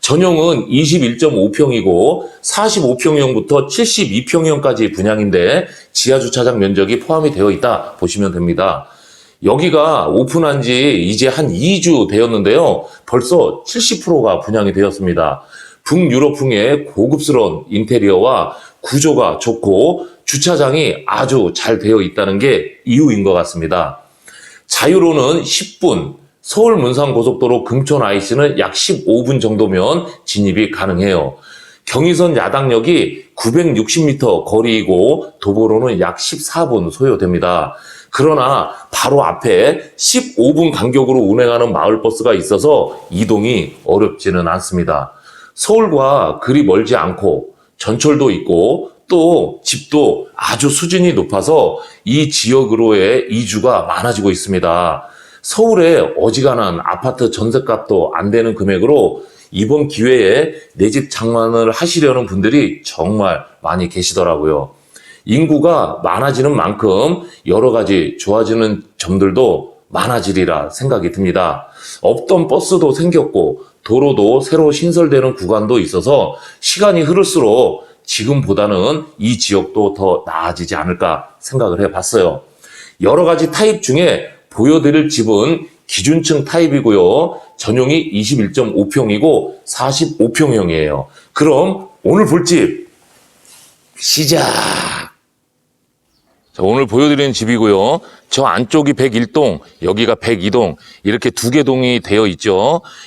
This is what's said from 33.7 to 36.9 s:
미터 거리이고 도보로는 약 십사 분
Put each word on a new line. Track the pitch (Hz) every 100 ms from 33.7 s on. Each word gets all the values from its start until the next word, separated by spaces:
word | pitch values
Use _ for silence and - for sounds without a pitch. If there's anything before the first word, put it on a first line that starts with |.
| 107 110 165 151
미터 | 135 123 85
거리이고 | - 107 117 110 95 90 113 160 - -
도보로는 | 101 101 110 110 123 92
약 | 90 -
십사 | - - - 165 160
분 | 110 85